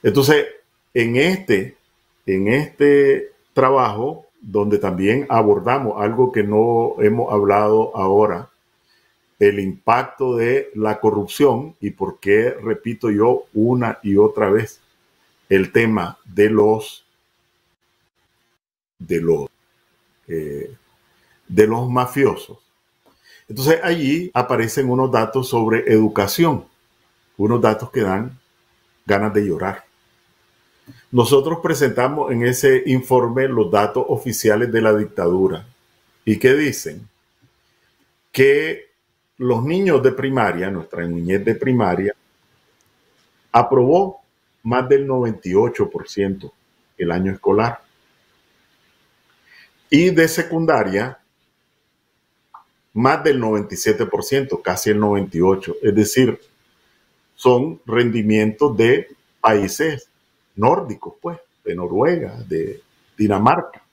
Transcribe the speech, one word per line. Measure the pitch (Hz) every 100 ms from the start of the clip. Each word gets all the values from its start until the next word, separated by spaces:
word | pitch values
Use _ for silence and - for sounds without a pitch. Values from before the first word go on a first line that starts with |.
Entonces, | 117 104 135 151 147 - _ _ _
en | 127 117 120
este, | 156 190 - 101 120 _ _ _ _ _ -
en | 95 98
este | 127 147 _ 143 143 139 135 - _ _
trabajo, | - 131 135 120 104 127 160 _ _
donde | - 101 104 104
también | 98 90 98 123 143
abordamos | 117 107 101 90 135 123 104
algo | 104 113 127
que | 117
no | 101 107 117 117 117 -
hemos | 107 110 -
hablado | 104 101 101 107 110 110 107
ahora, | 95 101 104 87 131 _ _ _ _ _ _ _ _ _
el | 101 101
impacto | 95 90 - 120 131 - 127 120
de | 117 131 139 107
la | 107 107
corrupción | 110 101 101 - 143 120 151 -
y | 101
por | - 98 95
qué | 98 104 117
repito | - 107 107 113 110 117
yo | 104 113 - - 107
una | 113 127 117 110
y | 101 98
otra | 107 107 104
vez | 104 113 - _ _ _ _ _ _ _
el | 98 92
tema | 120 117 107 85 -
de | _ 92 104
los, | 107 104 110 - - _ _ _ _ _ _ _ _ _ _ _ _ _ _ _ _ _ _ _ _
de | 82 87
los, | 82 78 69 _ _ _ _ _ _ _ _
eh, | 82 76 71 71 - _ _ _ _ _ _ _
de | 90 107
los | 117 123
mafiosos. | 123 123 143 131 85 - - _ _ _ _ _ _ _ _ _
Entonces | 110 135 165
allí | 175 170 135 151 180
aparecen | 123 123 120 113 - 131
unos | 127 131
datos | 117 110 135 127
sobre | 120 110 113 -
educación, | 110 110 104 98 - 170 123 - _ _ _ _ _ _ -
unos | 104 120
datos | 113 107 123
que | -
dan | 101 95 120 131 _ _ _ _ _ _ -
ganas | 101 107
de | 101 104
llorar. | 82 92 92 _ _ _ _ _ _ _ _ _ _ _ - _
Nosotros | 120 117 139 147 165
presentamos | 175 147 139 113 127 147 139
en | 120 120
ese | 127 139 131 127
informe | 131 127 127 120 123 135
los | 120 95
datos | 101 104 - -
oficiales | 123 127 110 110 104 95
de | 113
la | 107 107
dictadura. | 104 - 85 90 95 80 98 _ _ _ _ _
¿Y | - 107
qué | 127
dicen? | 139 151 - 80 78 110 _ _ _ _ _ _ _ _ _ _ _ _
Que | - 135 143 156 - - _ _ _ _ _
los | 123 117 131
niños | 175 196 143
de | 127
primaria, | 127 135 131 104 85 92
nuestra | 95 80 87 85
niñez | 85 85 98
de | 98 110
primaria, | 131 127 101 90 98 - _ _ _ _ _ _ _ _ _ _ _ _ _
aprobó | 120 120 131 123 165 196 - _ _ _ _
más | 113 123 127
del | 139 139
noventa | 131 120 101 92
y | 92
ocho | 117 - 101
por | 104 98
ciento | - 98 95 - _ _ _ _ _
el | 87
año | 85 95
escolar. | 95 98 98 117 123 _ _ _ _ _ _ _ _ _ _ _ _ _ _ _ _ _ - _ _ _
Y | 143 180
de | 165 165
secundaria, | 160 165 165 160 139 95 95 120 131 _ _ _ _ _ _ _ _ _ _ _ _ _ - _ _ _
más | 110 127 151
del | 151 135
noventa | 113 107 101
y | 92
siete | 110 104 107
por | -
ciento, | - 135 135 90
casi | - 90 -
el | 104
noventa | 104 101 95 82
y |
ocho. | 90 95 95 85
Es | 110 101
decir, | 101 - 123 - _ _ _ _ _ _ _ _ _ _
son | 127 123 147 160 -
rendimientos | 117 120 113 107 107 107 107 147 110
de | 117 135 - - _ _
países | 113 104 98 - 160 139 - _ _ _ _ -
nórdicos, | 117 139 156 107 - -
pues, | 175 170 _ _
de | -
Noruega, | 87 87 90 143 175 131 120 113
de | 85 80 - _ _ _ _
Dinamarca. | 104 98 113 170 - - _